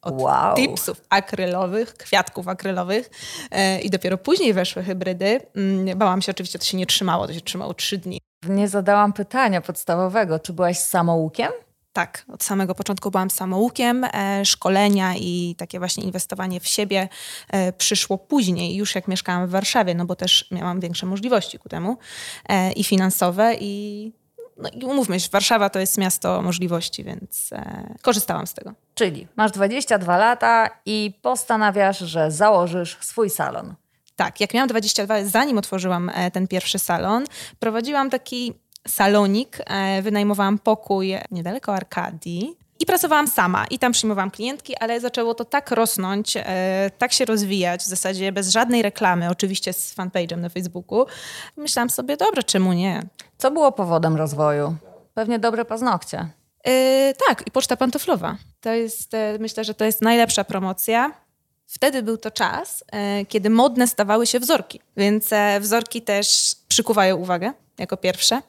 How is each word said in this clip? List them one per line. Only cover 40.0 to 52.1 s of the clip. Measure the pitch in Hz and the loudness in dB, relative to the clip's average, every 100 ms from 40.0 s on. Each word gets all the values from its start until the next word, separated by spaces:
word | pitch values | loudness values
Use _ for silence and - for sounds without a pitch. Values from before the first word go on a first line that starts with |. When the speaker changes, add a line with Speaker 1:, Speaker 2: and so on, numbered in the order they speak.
Speaker 1:
wynajmowałam | 202 208 202 202 196 208 | 0 2 2 2 2 2
pokój | - 214 - 196 190 190 - | 2 0 0 -2 0 -4 -6
niedaleko | 180 170 233 - | -8 -6 -6 -4
Arkadii | 196 185 - 170 165 175 170 247 349 _ _ | -4 -4 -6 -6 -8 -8 -6 -6 -10 _ _
i | - | 0
pracowałam | 359 359 302 294 | 0 4 2 2
sama | - 185 190 214 | 2 2 2 -2
i | 254 | 0
tam | 247 | 0
przyjmowałam | 233 220 202 190 | 2 0 0 -2
klientki, | - 233 277 - 254 | -4 -8 -8 -10 -6
ale | 226 233 | -4 -2
zaczęło | 240 240 233 | -4 -2 -2
to | 233 233 | -4 -2
tak | 285 285 | -2 0
rosnąć, | 226 226 - 185 202 214 214 | 0 2 0 -2 -2 -2 -4
e, | - 185 185 190 196 - | -2 -2 0 0 -2 -2
tak | 247 | 0
się | - 247 | 0 2
rozwijać, | 220 202 196 175 180 | 0 0 0 0 -2
w | 196 | -4
zasadzie | 185 190 190 190 | -4 -4 -2 -2
bez | 196 190 | -2 2
żadnej | 220 233 240 | 4 4 4
reklamy, | 208 202 202 175 170 | 2 2 2 2 0
oczywiście | 180 196 190 - | 0 0 -2 -4
z | 180 - - | -6 -8 -6
fanpage'em | 185 185 170 170 | -4 -4 -4 -4
na | 175 | -6
Facebooku. | 175 180 175 180 208 262 - - - - - | -6 -8 -8 -4 0 0 -2 -14 -14 -16 -10
Myślałam | 294 - 240 | -4 -2 0
sobie, | - 254 | -2 -4